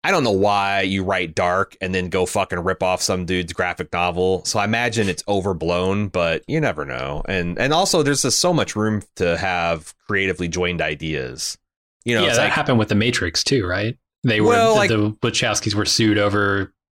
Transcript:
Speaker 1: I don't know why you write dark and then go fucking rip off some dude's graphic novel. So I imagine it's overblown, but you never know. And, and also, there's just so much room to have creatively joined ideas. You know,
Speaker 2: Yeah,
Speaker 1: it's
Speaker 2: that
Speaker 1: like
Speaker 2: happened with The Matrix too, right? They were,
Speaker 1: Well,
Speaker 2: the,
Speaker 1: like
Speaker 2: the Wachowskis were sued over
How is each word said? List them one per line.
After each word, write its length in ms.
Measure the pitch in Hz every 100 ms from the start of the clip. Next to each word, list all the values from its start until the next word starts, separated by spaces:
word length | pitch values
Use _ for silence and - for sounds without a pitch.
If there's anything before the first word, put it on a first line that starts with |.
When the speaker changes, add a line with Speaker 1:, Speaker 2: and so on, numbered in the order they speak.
| -
Speaker 1:
I 60 |
don't 120 | 190 127
know 60 |
why 500 | 98 101 101 98 98
you 220 | 95 98
write 300 | 92 95 87 78
dark 420 | 90 92 95 -
and 140 | 92 92
then 140 | 90
go 160 | 92 90
fucking 340 | 101 92 90
rip 240 | 87 87
off 180 | 92 90
some 240 | - 95 87
dude's 280 | 90 85
graphic 380 | - 90 85 90
novel. 500 | 87 90 87 92 92
So 160 | - 110
I 60 | 104
imagine 420 | 113 120 110 98
it's 160 | 85 -
overblown, 800 | 101 95 85 82 87 92 98 104
but 340 | 90 82 82 -
you 120 | 160
never 240 | 139 76 71
know. 360 | 62 65 71 -
And, 300 | 95 87 82
and 140 | 131
also, 280 | 160 190 175
there's 180 | 139 139
just 160 | 131 -
so 140 | 180
much 220 | 165 101 107
room 260 | 110 107 - -
to 220 | 87 85
have 560 | 92 90 85 82 - - -
creatively 420 | 101 95 90 87
joined 320 | 87 87 85
ideas. 760 | 78 78 80 76 64 64 - - _ _ _ _ 120
You 100 | 113
know, 60 |
Speaker 2:
Yeah, 60 | 101
Speaker 1:
it's 80 | 117
Speaker 2:
that 60 | 147
Speaker 1:
like 60 |
Speaker 2:
happened 260 | - 143 120
with 100 | 107
The 60 | 104
Matrix 500 | 117 - 87 - -
too, 200 | 135 90
right? 320 | 92 107 - _ _ 131
They 160 | 107
were, 80 | 214
Speaker 1:
Well, 240 | 233 226
Speaker 2:
the, 40 | 214
Speaker 1:
like 120 | 202
Speaker 2:
the 220 | 110 104 107
Wachowskis 520 | 120 - 117 104 110
were 120 | 101 98
sued 320 | - 110 104
over 560 | 104 104 101 98 95 _ _